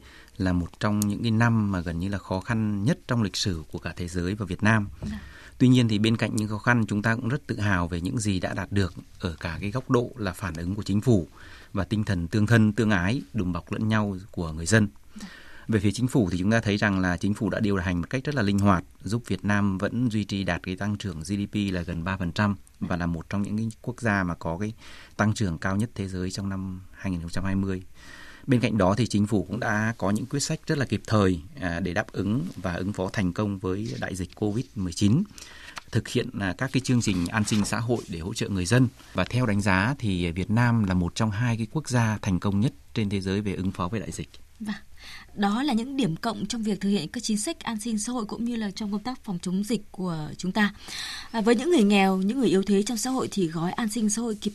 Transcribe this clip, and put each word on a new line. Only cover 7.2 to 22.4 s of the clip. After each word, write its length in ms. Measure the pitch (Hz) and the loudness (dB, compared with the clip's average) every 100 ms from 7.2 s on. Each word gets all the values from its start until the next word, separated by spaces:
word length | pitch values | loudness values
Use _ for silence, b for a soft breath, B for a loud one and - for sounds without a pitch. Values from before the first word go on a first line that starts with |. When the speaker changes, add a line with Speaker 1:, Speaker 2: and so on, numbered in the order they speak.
| 113 | -2
Speaker 1:
rất 180 | 143 - | -4 -4
tự 120 | - | -2
hào 280 | 104 92 85 | 2 2 0
về 140 | 85 | -2
những 180 | 90 120 | -2 -2
gì 200 | 104 92 | 0 0
đã 140 | - | -2
đạt 180 | - 90 | -6 -2
được 220 | 101 90 - - - | 0 0 -2 -18 -8
ở 160 | 90 80 | -8 -6
cả 180 | 87 80 | -6 -6
cái 100 | 101 | -6
góc 180 | 127 - | -4 0
độ 220 | 123 120 117 | 0 0 -4
là 160 | 98 | -6
phản 200 | - 92 78 | -4 -6 -6
ứng 200 | 85 101 | -4 -4
của 80 | |
chính 180 | 98 104 | 0 2
phủ 260 | 127 104 76 B B B B | 4 4 2 B B B B
và 100 | 101 | -4
tinh 200 | 87 107 | -2 -2
thần 240 | 107 90 85 | 0 -2 0
tương 200 | 110 104 | 2 6
thân, 260 | 117 107 | 6 6
tương 160 | 110 107 | 4 2
ái, 320 | 98 92 139 - | 2 2 0 -4
đùm 200 | 107 90 | -4 -2
bọc 180 | 85 - | -4 -4
lẫn 160 | 104 110 | -2 0
nhau 300 | 110 104 92 101 | 0 0 -6 -8
của 200 | - 80 | -6 -6
người 140 | 80 82 | -4 4
dân. 220 | 113 101 - - B | 4 4 -2 -20 B
Speaker 2:
Dạ. 60 | B B B B B | B B B B B
Speaker 1:
Về 120 | 110 | 2
phía 120 | 101 | 2
chính 160 | 98 123 | 2 2
phủ 220 | 143 87 | 4 4
thì 60 | 90 | 2
chúng 140 | 95 | 2
ta 80 | 113 | 2
thấy 180 | 104 101 | 2 2
rằng 220 | 107 95 | 2 2
là 180 | 90 85 | 2 2
chính 160 | 98 | 0
phủ 160 | 104 98 | 0 0
đã 100 | 92 | 2
điều 180 | 104 98 | 2 2
hành 240 | 90 87 | 0 -2
một 80 | 85 | -2
cách 140 | 131 | -4
rất 120 | 151 143 | -2 0
là 60 | |
linh 180 | 101 98 | 2 4
hoạt, 240 | 101 87 - - | 6 4 0 -10
giúp 200 | 95 117 - | -4 -4 -2
Việt 180 | 95 101 | -4 0
Nam 320 | 101 101 95 | 2 2 0
vẫn 320 | 98 113 127 | -2 0 0
duy 120 | 107 | 0
trì 200 | 101 98 | -2 -2
đạt 200 | 92 82 | -2 -4
cái 120 | 92 92 | -4 -6
tăng 220 | 101 101 | -4 -4
trưởng 220 | 98 78 | -6 -8
G 60 | 82 | -4
D 160 | 101 101 | -4 -2
P 220 | 104 98 | -2 -2
là 80 | 90 | -2
gần 220 | 85 80 | -4 -4
ba 140 | 87 95 | -4 -4
phần 140 | 87 | -2
trăm 240 | - | 2